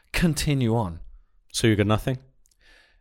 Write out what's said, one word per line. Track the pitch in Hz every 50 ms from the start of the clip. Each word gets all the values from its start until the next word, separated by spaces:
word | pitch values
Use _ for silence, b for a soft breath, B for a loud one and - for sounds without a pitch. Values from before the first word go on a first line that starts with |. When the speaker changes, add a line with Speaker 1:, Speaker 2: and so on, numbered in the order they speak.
| b b b
Speaker 1:
continue | - 165 170 - - - 156 143 135 127 113 110
on. | 117 110 90 82 80 - - - - _ _ _ _ _ _ -
Speaker 2:
So | - - 117
you | 107
got | 98 104
nothing? | 101 107 104 - - 131 127 - _ _ _ _ _ b b b b b b b b b b